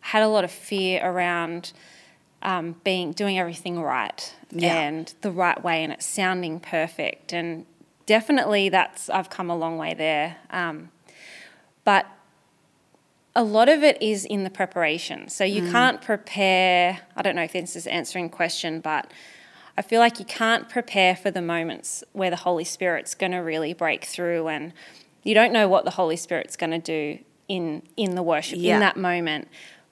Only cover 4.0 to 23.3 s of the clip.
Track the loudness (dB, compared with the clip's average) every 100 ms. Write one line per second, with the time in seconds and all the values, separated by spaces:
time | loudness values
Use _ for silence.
4 | -4 -8 -12 -16 -14 -2 0 0 -2 -4
5 | -10 -8 -8 0 0 0 0 -2 -2 -6
6 | -8 -2 0 0 -4 -8 -4 -4 -4 -4
7 | -6 -6 -8 -6 -6 -8 -12 _ _ _
8 | 2 2 4 0 4 2 4 2 0 -4
9 | -4 -4 -4 -8 -4 -2 -4 -4 -6 -4
10 | -2 0 -2 -6 -10 -6 -6 -8 -16 _
11 | _ -20 -20 -20 -20 _ _ _ 4 4
12 | 2 -12 _ _ _ _ _ _ _ _
13 | _ _ _ 0 2 6 6 8 6 4
14 | 0 -2 -2 -4 -4 -2 -4 0 0 0
15 | -6 -12 -12 -2 0 0 2 4 4 2
16 | -2 -4 -2 0 4 4 6 4 4 0
17 | -10 -4 -2 0 -2 -4 -6 -10 -6 -6
18 | -4 -6 -8 -2 -2 -2 -6 -6 -4 -4
19 | -4 -18 -20 -20 -20 -20 -10 -8 0 4
20 | 4 2 -12 -4 0 0 0 -6 -2 2
21 | 4 4 -2 -4 -4 -4 -4 -8 -10 -12
22 | -12 -4 -2 0 0 -2 -2 -4 -2 -2
23 | -6 -4 -4